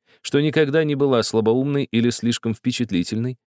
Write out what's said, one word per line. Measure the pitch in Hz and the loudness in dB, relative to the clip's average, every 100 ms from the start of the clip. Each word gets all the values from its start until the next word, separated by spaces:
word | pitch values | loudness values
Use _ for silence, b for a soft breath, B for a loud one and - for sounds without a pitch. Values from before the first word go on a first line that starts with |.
| _ b | _ b
что | - 143 | -4 0
никогда | 151 160 143 156 156 | 0 2 2 2 0
не | 139 | 0
была | 139 120 | 2 2
слабоумной | 104 113 110 123 139 143 | 2 0 2 2 0 -2
или | 135 113 120 | -2 0 0
слишком | - 117 113 117 | 0 -2 -2 -4
впечатлительной | 107 127 123 117 90 85 107 123 127 _ | -4 -4 -4 -2 -2 -2 -4 -6 -8 _